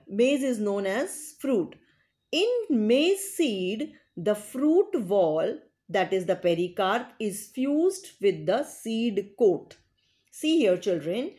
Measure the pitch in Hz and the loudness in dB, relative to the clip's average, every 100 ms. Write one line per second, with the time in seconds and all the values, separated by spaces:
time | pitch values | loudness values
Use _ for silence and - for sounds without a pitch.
0 | - 202 247 285 269 233 208 202 196 208 | -6 2 2 2 0 -2 -2 -2 -2 -2
1 | 359 - - - 269 233 160 - _ _ | -4 -8 -16 -8 0 0 -2 -8 _ _
2 | _ _ - 311 440 494 427 247 214 254 | _ _ -6 -2 0 0 0 0 4 4
3 | 330 392 - - 302 196 185 214 302 - | 4 0 -4 -2 -2 0 -4 -4 -8 -12
4 | _ - 175 208 - 254 302 339 403 330 | _ -6 -2 -2 -4 -2 2 4 2 -2
5 | 180 196 165 156 175 - - _ - 190 | 0 2 2 2 -2 -4 -14 _ -4 -2
6 | 185 190 180 180 180 170 175 175 190 233 | 0 0 0 0 2 2 0 0 0 0
7 | 247 - 214 190 - - 269 294 359 381 | -4 -6 -6 -6 -10 -4 0 2 2 0
8 | - - 196 165 156 226 302 - 226 226 | -12 -2 0 0 0 0 -2 -8 -6 -2
9 | 233 196 196 - 220 160 - - _ _ | -2 -2 -4 2 4 2 -4 -20 _ _
10 | _ _ _ - 311 320 214 180 202 170 | _ _ _ -6 0 2 2 2 0 -2
11 | 151 208 320 | -2 -4 -6